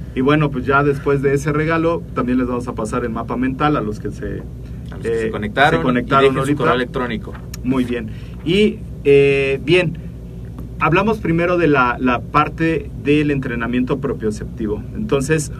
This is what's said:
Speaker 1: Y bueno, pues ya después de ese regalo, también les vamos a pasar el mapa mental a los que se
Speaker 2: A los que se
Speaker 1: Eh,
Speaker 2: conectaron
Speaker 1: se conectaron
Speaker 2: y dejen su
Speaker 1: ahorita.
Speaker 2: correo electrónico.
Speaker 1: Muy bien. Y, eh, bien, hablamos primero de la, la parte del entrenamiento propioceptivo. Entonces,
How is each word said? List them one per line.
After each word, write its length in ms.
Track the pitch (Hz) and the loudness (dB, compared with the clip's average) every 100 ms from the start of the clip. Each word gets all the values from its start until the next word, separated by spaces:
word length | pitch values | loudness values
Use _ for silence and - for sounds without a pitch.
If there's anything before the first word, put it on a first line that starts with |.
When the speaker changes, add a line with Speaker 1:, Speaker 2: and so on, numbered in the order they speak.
| - | -6
Speaker 1:
Y 80 | 127 | 0
bueno, 300 | 131 151 147 | 4 4 2
pues 140 | 127 131 | 0 2
ya 180 | 139 | 4
después 400 | 143 143 147 139 | 2 2 0 2
de 100 | 139 | 2
ese 180 | 139 147 | 2 2
regalo, 520 | 147 156 165 160 170 - | 0 0 2 2 0 -4
también 240 | 131 123 127 | -4 0 0
les 100 | 123 | 0
vamos 200 | 123 120 | -2 -4
a 80 | 113 | -4
pasar 300 | 110 123 120 | -4 -2 -2
el 60 | |
mapa 260 | 113 113 120 | -4 -4 -2
mental 380 | 131 131 151 143 | -2 0 0 0
a 60 | |
los 180 | 104 104 | -2 -6
que 120 | 101 | -8
se 320 | - 104 98 - - - - - | -8 -8 -8 -10 -12 -12 -12 -12
Speaker 2:
A 40 | - | -8
los 80 | 113 | -4
que 100 | 113 | -2
se 120 | 110 | -2
Speaker 1:
Eh, 40 | |
Speaker 2:
conectaron 480 | 107 107 131 147 160 | -4 -2 4 4 4
Speaker 1:
se 40 | |
conectaron 400 | 139 123 120 135 | 2 0 2 4
Speaker 2:
y 40 | 135 | 4
dejen 60 | 131 | 4
su 40 | |
Speaker 1:
ahorita. 180 | 135 143 | 0 0
Speaker 2:
correo 180 | 123 127 | 2 0
electrónico. 580 | 120 131 120 107 - - - - | -2 -4 -4 -6 -8 -12 -12 -6
Speaker 1:
Muy 200 | 123 131 | -2 -2
bien. 260 | 120 120 107 - - - 151 | -2 -4 -6 -10 -12 -6 0
Y, 320 | 190 214 - - - | 2 2 0 -10 0
eh, 560 | 143 139 139 139 135 135 135 | 6 6 6 4 0 -2 2
bien, 320 | 180 170 - - - - - - - - - | 4 2 -4 -10 -12 -14 -14 -12 -12 -12 -2
hablamos 400 | 156 175 208 214 | 2 4 2 0
primero 380 | 165 165 175 175 | 0 2 2 4
de 100 | 160 | 4
la, 300 | 139 123 120 | 4 2 2
la 200 | 127 120 | 0 0
parte 720 | - 147 147 139 160 156 - - | 0 0 0 0 0 0 -4 -4
del 280 | 110 151 147 | 2 2 2
entrenamiento 680 | 139 120 117 117 123 123 160 | 0 -2 -4 -2 0 0 -2
propioceptivo. 840 | 131 - 107 104 - - 110 104 - - | -2 -2 -4 -4 -8 -6 -4 -4 -6 -8
Entonces, 560 | 110 139 131 160 147 | -2 0 2 0 -2